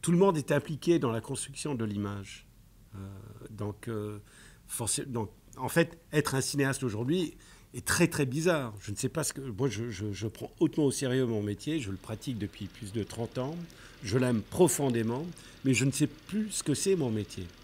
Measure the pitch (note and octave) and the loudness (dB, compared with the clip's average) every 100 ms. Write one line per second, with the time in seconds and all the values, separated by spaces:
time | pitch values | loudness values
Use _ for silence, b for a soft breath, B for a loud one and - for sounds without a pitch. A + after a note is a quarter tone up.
0 | - E3+ G3 E3 C3 D3 - D3+ - E3+ | 4 6 6 4 2 0 0 -4 2 4
1 | C3+ A2+ - C3+ - - D3+ C3 A2 G#2 | 4 -2 -4 -8 -8 -8 -4 -2 -2 -2
2 | G2+ G2+ G2 - - - - - - G2+ | -2 -4 -10 -16 -20 -20 -20 -20 -20 -14
3 | G2 G2 G#2 G#2+ - G#2+ G#2 G#2 - A2 | -14 -14 -16 -16 -16 -6 -6 -6 -6 -6
4 | G#2+ G#2 B B B B - - A2+ - | -6 -8 B B B B -12 -6 -2 -2
5 | C#3+ A#2+ G#2+ - - - B2+ E3 E3 - | -2 -4 -4 -8 -20 -6 0 2 2 0
6 | - D3+ C#3+ C3+ - C#3+ C#3 C3 B2+ G#2 | -2 0 2 0 0 2 0 2 -2 -2
7 | B2 F3 F3 - B B B - - - | 0 0 0 -6 B B B -10 -2 4
8 | E3+ - C#3 C3 D#3+ D#3+ B2+ G#2+ - G2+ | 4 4 0 2 2 2 0 -8 -8 -2
9 | C3 D#3+ D3+ - C3+ G2+ C3+ G2+ A#2 G2+ | -2 0 -4 -4 -8 -2 -2 0 -6 -4
10 | G#2 F#2+ A2 - - - D#3+ - C#3+ - | -4 -2 -4 -6 -12 0 0 4 2 2
11 | C3+ B2+ B2+ A2 G#2 G2+ - D#3+ A2 G2 | 0 2 2 0 -2 -4 -4 -4 -4 -8
12 | - A2 - A#2 G2+ - G2 - G#2 G#2+ | -8 -8 -6 -4 -4 -6 -12 -10 -8 -4
13 | G2 - A2+ - B2+ E3+ E3+ B B B | -4 -4 -6 -4 -6 -6 -10 B B B
14 | G#2+ A#2 B2 A#2 G2 - F3+ - C3+ A#2 | 0 2 4 2 -2 4 6 6 2 2
15 | A2+ A#2+ F3 E3 B B C3+ B2+ C3+ C3 | 0 -2 -4 -10 B B 2 4 4 4
16 | C#3+ - - G3+ G#3+ - - C#3 G3 F#3+ | 0 0 -6 -2 -2 -4 -2 0 2 2
17 | C3+ A2 G2+ - F2 - | 2 0 -2 -6 -10 -12